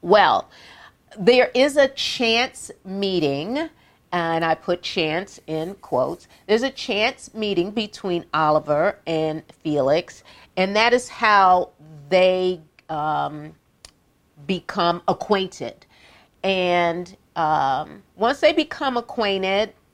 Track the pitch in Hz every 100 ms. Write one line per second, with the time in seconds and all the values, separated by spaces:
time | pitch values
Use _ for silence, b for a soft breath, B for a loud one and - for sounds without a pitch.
0 | 175 208 180 101 - B B B B B
1 | _ - 190 247 247 247 277 277 269 269
2 | - - 233 226 247 - - - 196 190
3 | 196 185 151 139 165 262 320 b b b
4 | _ 175 165 165 165 160 - 175 - -
5 | 160 156 202 - - 156 165 202 - 123
6 | 131 175 - b b 220 262 - - 202
7 | 220 269 - 220 214 185 175 208 208 -
8 | 196 175 - 156 156 151 147 147 180 -
9 | - 160 156 156 - - 160 147 135 156
10 | - - B B B - 190 208 226 247
11 | 240 - 226 208 190 180 - _ 156 156
12 | 143 185 185 185 185 180 160 _ _ 156
13 | 151 147 147 151 151 160 _ _ - _
14 | _ _ _ _ 143 185 - - 170 175
15 | - 175 - 202 190 - 120 - _ b
16 | b b b _ 190 190 180 175 170 170
17 | 180 190 _ - 156 156 135 135 151 -
18 | _ - 220 269 302 330 302 - 277 240
19 | 240 - 214 196 190 196 214 - _